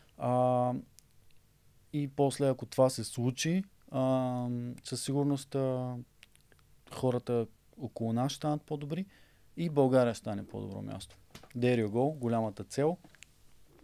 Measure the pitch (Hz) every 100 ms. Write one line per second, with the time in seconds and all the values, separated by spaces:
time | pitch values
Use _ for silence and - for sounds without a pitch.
0 | - - 123 123 127 123 123 127 - -
1 | _ - - - _ _ _ _ _ 151
2 | 143 139 139 135 139 127 117 - 131 131
3 | 110 - 120 127 160 180 190 _ - 135
4 | 131 131 127 123 123 120 120 - - 120
5 | - 139 143 139 - 139 131 127 127 123
6 | - _ - _ _ - _ - - -
7 | 131 123 - 120 113 - _ - 123 -
8 | 113 113 135 - 156 151 - 151 147 160
9 | 196 - - _ _ - 170 147 131 127
10 | 120 110 - 101 101 104 101 101 104 104
11 | - - - - - 120 123 123 107 110
12 | 135 156 120 117 110 101 101 - 147 175
13 | - - - _ - - - -